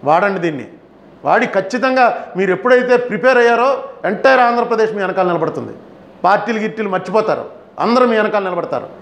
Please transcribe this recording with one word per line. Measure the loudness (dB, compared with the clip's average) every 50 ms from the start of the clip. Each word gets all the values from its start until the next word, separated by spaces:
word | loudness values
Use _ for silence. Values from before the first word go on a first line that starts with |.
| 2 2
వాడండి | 2 2 2 0 -2 -2 -4
దీన్ని, | -4 -4 -6 -10 -14 -18 -20 -20 -20 -20 -20 -20 -20 -20 -8 -2 0
వాడి | 2 2 2 0 -2
ఖచ్చితంగా | -4 -4 -4 -4 -2 -2 0 2 2 2 2 2 -2 -8 -10 -4 -4
మీరు | 0 0 0
ఎప్పుడైతే | 0 2 2 4 4 4 4 2 2 2 -2
ప్రిపేర్ | -6 0 2 2 4 4 4
అయ్యారో | 4 4 2 2 0 0 -2 -6 -12 -16 -8 -4 -4
ఎంటైర్ | -4 2 2 4 4 6 4 2
ఆంధ్రప్రదేశ్ | 2 0 0 -2 0 0 0 0 0 -4
మీ | -4
వెనకాల | -4 0 0 0 0
నిలబడుతుంది. | 0 0 -2 -2 -4 -6 -10 -10 -12 -16 -20 -20 -20 -20 -20 -20 -20 -2 2
పార్టీలు | 2 2 2 0 -2 -4 -4 -4
గిట్టీలు | -6 -4 -4 -6 -4 -4
మర్చిపోతారు, | -4 -6 -2 -2 -2 0 0 -2 -4 -6 -12 -14 -20 -20 -20 -8 -4 -2
అందరూ | 2 2 4 4 4
మీ | 2 2
వెనకాల | 0 0 0 -2 -2 -2
నిలబడతారు. | -4 -4 -4 -4 -6 -6 -8 -8 -16 -20